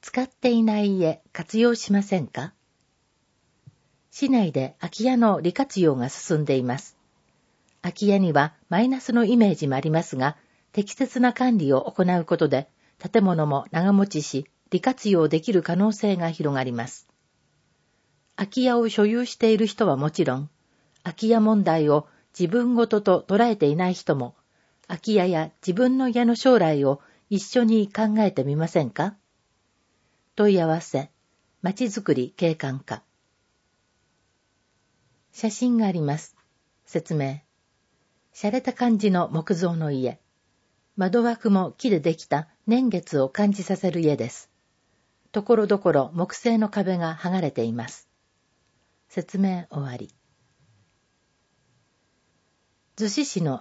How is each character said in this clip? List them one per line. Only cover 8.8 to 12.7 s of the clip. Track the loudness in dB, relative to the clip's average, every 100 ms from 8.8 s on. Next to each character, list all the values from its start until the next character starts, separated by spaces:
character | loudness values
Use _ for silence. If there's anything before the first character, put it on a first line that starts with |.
イ | 0
ナ | -2
ス | -2
の | 0 2
イ | 4
メ | 4
ー | 2
ジ | -2
も | -2
あ |
り | 0
ま | -2
す | -2 -2
が、 | -2 -4 _ _ _
適 | -6 -6 -4
切 | -4 0
な | 0
管 | 2 0 2
理 | 2
を | 2
行 | 0 -2 0 2
う | 0
こ | 0
と | 2
で、 | 0 -4